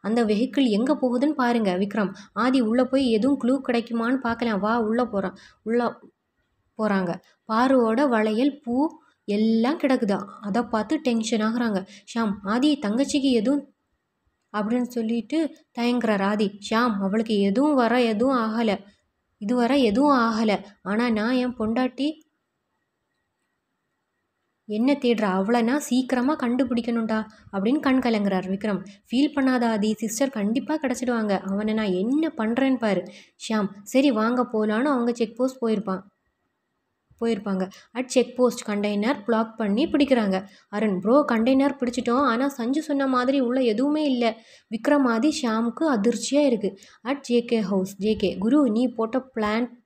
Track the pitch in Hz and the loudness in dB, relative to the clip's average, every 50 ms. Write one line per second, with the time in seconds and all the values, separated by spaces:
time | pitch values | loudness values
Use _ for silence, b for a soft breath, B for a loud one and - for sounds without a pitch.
0 | - 196 220 240 233 208 214 202 247 - - 294 269 240 208 196 240 277 302 294 | -4 -2 0 0 2 2 2 0 0 0 0 0 2 2 2 2 2 0 0 0
1 | - 247 233 247 269 302 302 294 254 240 240 233 220 196 180 180 202 202 - 220 | 0 0 0 2 0 0 0 0 0 0 2 2 2 0 0 0 -2 -2 -2 -2
2 | 208 180 B B B B _ 196 220 262 262 269 240 214 226 247 254 254 262 269 | -2 -2 B B B B _ -2 0 2 2 2 2 2 2 2 2 2 2 2
3 | 277 247 226 220 202 269 285 269 240 233 262 277 269 - 247 233 226 233 233 233 | 2 2 2 2 2 2 0 2 2 0 0 0 0 0 0 0 0 -2 -4 -2
4 | 226 233 262 269 - 233 233 226 247 233 220 190 190 214 226 240 226 214 220 240 | 0 0 -2 0 -2 -4 -4 -2 -2 -2 0 0 0 0 0 0 0 0 0 0
5 | 247 240 214 196 196 185 185 B B B B B _ 214 226 240 240 233 240 - | 0 0 -2 -4 -4 -4 -8 B B B B B _ -2 0 0 0 0 -4 -6
6 | - - _ _ _ _ _ _ _ _ _ _ _ _ _ - 220 208 202 190 | -20 -20 _ _ _ _ _ _ _ _ _ _ _ _ _ -4 -2 0 0 0
7 | 185 170 170 180 b b b b _ - 220 220 247 262 269 262 233 220 220 226 | 0 -2 -4 -8 b b b b _ -2 0 2 4 4 4 4 4 2 2 2
8 | 302 277 240 220 214 214 214 214 262 285 277 - _ 240 240 254 294 330 B B | 2 2 2 2 2 0 0 2 0 0 0 -4 _ -4 -2 0 0 -2 B B
9 | B B B B _ - 202 208 214 226 226 226 226 254 311 359 - 269 262 247 | B B B B _ -4 0 2 2 2 4 2 2 2 0 0 2 2 2 2
10 | 233 196 202 - - - - - - 202 196 233 240 - - 220 214 214 320 311 | 2 0 -2 -2 -4 -10 -14 -12 -8 -4 -2 -2 -2 0 -2 -2 -2 0 -2 -2
11 | - 262 233 226 220 - 240 214 214 220 226 240 240 233 202 185 190 B B B | 0 0 -2 0 -2 -2 -2 0 0 0 0 0 -2 0 -2 -2 -4 B B B
12 | B - - 233 226 214 196 - - 190 214 247 254 302 294 277 240 202 214 240 | B -8 -4 -2 -2 -2 -2 -4 -4 -2 0 2 2 2 2 0 -2 -2 0 0
13 | 277 269 - 294 262 277 254 233 202 247 285 294 277 _ _ _ _ _ _ _ | 0 0 0 0 2 2 2 2 2 2 0 0 -2 _ _ _ _ _ _ _
14 | _ _ _ _ _ _ _ _ _ _ - 208 208 214 240 247 247 240 - 240 | _ _ _ _ _ _ _ _ _ _ -6 -4 -2 -2 0 -2 -2 -2 -4 -6
15 | 226 220 233 233 226 - 294 320 320 - B B B _ _ - 233 240 247 247 | -4 -2 -2 -4 -4 -2 -2 -2 -2 -2 B B B _ _ -4 -2 0 0 0
16 | 226 214 214 196 196 196 214 208 220 196 202 - - - 226 220 240 247 214 196 | 0 0 0 0 0 0 0 0 0 -2 -2 -8 -8 -2 0 0 2 0 0 -2
17 | 196 190 196 220 226 226 220 202 202 196 196 240 285 302 302 262 240 226 233 254 | -2 0 0 -2 0 0 0 2 2 2 2 2 2 2 2 2 2 2 2 2
18 | 240 226 220 202 240 269 269 247 226 220 220 233 233 214 196 - b b b b | 2 2 2 2 2 2 2 0 0 -2 -2 0 0 0 -2 -2 b b b b
19 | b _ _ _ _ _ _ _ 208 202 247 247 240 226 277 285 254 214 202 240 | b _ _ _ _ _ _ _ -4 -2 0 0 2 2 2 2 2 2 4 4
20 | 285 294 277 254 233 226 220 214 226 220 202 190 202 B B B _ 185 202 214 | 4 4 4 4 2 0 0 0 0 0 0 -2 -4 B B B _ -4 -2 0
21 | 240 247 226 208 208 233 254 254 247 247 240 - 220 214 226 247 254 247 254 - | 0 0 0 0 0 0 0 0 -2 -2 -4 -4 -4 -2 0 0 -2 -2 -2 -4
22 | 269 302 311 - _ _ _ _ _ _ _ _ _ _ _ _ _ _ _ _ | -4 -4 -4 -6 _ _ _ _ _ _ _ _ _ _ _ _ _ _ _ _
23 | _ _ _ _ _ _ _ _ _ _ _ _ _ _ _ _ _ _ _ _ | _ _ _ _ _ _ _ _ _ _ _ _ _ _ _ _ _ _ _ _
24 | _ _ _ _ _ _ _ _ _ _ _ _ _ - 208 214 233 269 285 277 | _ _ _ _ _ _ _ _ _ _ _ _ _ -6 -2 0 2 2 2 2
25 | - 240 233 202 214 202 185 185 196 208 240 240 226 226 262 302 285 - 247 254 | 2 2 2 2 2 0 2 0 2 2 2 2 2 2 0 -2 -2 0 0 0
26 | 254 247 269 247 240 262 311 302 262 233 240 254 277 - 254 233 233 - 233 233 | 0 0 -2 0 0 0 -2 -2 -2 -2 0 0 0 0 0 -2 -2 -2 -2 -2
27 | 226 220 220 220 220 220 B B B B - 196 196 220 269 302 294 285 262 262 | -2 -2 -2 -4 -4 -8 B B B B -6 -2 0 0 0 2 2 2 2 2
28 | 254 247 226 208 202 202 190 185 185 185 196 196 - 214 202 175 B B B B | 2 2 0 2 2 2 0 0 -2 -2 -6 -4 -2 -2 -4 -4 B B B B
29 | B _ 233 247 285 294 294 285 262 262 254 247 240 233 220 208 202 214 214 - | B _ 0 0 0 2 2 0 0 2 2 2 2 0 0 0 0 -2 -2 -2
30 | 226 220 220 - 277 262 - 214 202 202 226 277 - - 302 311 - 262 247 233 | -4 -6 -2 -2 -2 -2 0 -2 -2 -2 -2 -2 -2 -2 -4 -2 -2 -4 -4 -2
31 | 262 240 247 226 220 208 196 180 - 190 196 202 214 214 214 220 214 202 180 180 | -2 -2 -2 -2 0 0 -2 -2 -2 -4 -4 -2 -2 -2 -2 -2 0 0 0 -2
32 | 190 233 269 302 320 320 - - 220 220 233 262 262 269 262 247 233 214 196 180 | 0 0 0 0 0 -2 -2 -2 -2 -2 0 0 2 2 0 0 0 0 0 0
33 | 175 B B B B B B _ - - 220 214 202 202 208 - - - - 254 | -2 B B B B B B _ -8 -4 -2 -2 -2 -2 -6 -10 -18 0 0 2
34 | 269 294 240 214 214 226 247 247 247 247 - 220 214 214 214 220 262 302 285 247 | 4 4 2 2 0 0 0 0 -2 -2 -2 -2 0 0 0 0 0 0 0 0
35 | 240 240 233 240 233 220 - - 254 262 262 - - 226 220 202 214 - 190 185 | 0 -2 -2 -2 -4 -6 -2 -2 -2 -2 -2 -4 -2 -2 0 0 -2 -4 -6 -6
36 | - - _ _ _ _ _ _ _ _ _ _ _ _ _ _ _ _ _ _ | -8 -14 _ _ _ _ _ _ _ _ _ _ _ _ _ _ _ _ _ _
37 | _ _ - _ 233 233 226 202 202 208 190 190 185 190 B B B B _ 233 | _ _ -12 _ -4 -2 -2 -2 -4 -4 -2 -2 -4 -6 B B B B _ -8
38 | 262 254 - 262 233 247 - - 247 240 233 240 - - 208 202 202 208 208 202 | -8 0 2 2 2 2 0 0 0 2 0 -2 -6 -6 -4 -2 -2 -2 -2 -2
39 | 208 233 294 202 202 - 233 220 226 220 - - 220 202 202 220 302 330 311 294 | 0 -2 -2 -4 -2 -2 0 0 0 -4 -4 -6 -2 -2 0 0 0 0 2 0
40 | 285 262 262 240 214 196 185 185 196 B B B B B - 208 220 214 190 175 | 2 4 2 2 2 0 0 -2 -4 B B B B B -4 -2 -2 0 -2 0
41 | - 208 247 294 285 - 240 220 226 247 269 269 277 285 277 - 247 240 254 254 | 0 4 4 4 4 2 0 0 2 2 4 4 2 2 0 -2 -4 -4 -4 -2
42 | - 240 233 262 285 262 226 233 269 285 277 - 233 240 277 311 311 - 285 277 | -2 0 0 2 2 0 0 0 0 -2 -2 -4 -4 -2 -2 -4 -2 -2 -2 -2
43 | 277 269 262 247 247 254 277 285 254 233 247 262 262 233 208 208 262 285 302 311 | 0 0 0 0 0 2 2 2 0 0 0 0 2 2 2 2 0 0 0 0
44 | 311 285 262 240 233 226 226 B B B B B B B 214 220 - 294 294 294 | 0 0 0 2 0 0 -2 B B B B B B B -10 -2 2 2 4 4
45 | 269 240 226 226 233 311 302 - - 233 220 226 233 233 233 - 330 320 269 214 | 4 2 2 2 0 0 0 0 -2 -2 0 0 -2 -2 -2 -2 0 0 0 2
46 | 196 233 240 220 - - 262 285 294 277 240 214 - 196 B B B B B B | 2 0 0 0 -4 -2 0 2 2 2 2 0 -2 -6 B B B B B B
47 | _ 226 277 277 - - 240 240 233 233 240 226 214 180 202 190 185 185 - - | _ -6 -6 -6 -4 0 0 0 0 0 -2 -2 0 0 0 -2 -2 -2 -6 -4
48 | 190 214 220 208 - 185 - 185 185 220 269 302 294 247 208 226 254 247 247 - | -2 -2 0 0 0 -2 -2 0 0 2 4 4 4 2 2 0 0 -2 0 -2
49 | 226 220 226 262 254 - _ 226 214 208 214 226 247 240 - - _ | -4 -2 -2 -4 -6 -4 _ -4 -2 0 0 -2 -2 -4 -8 -20 _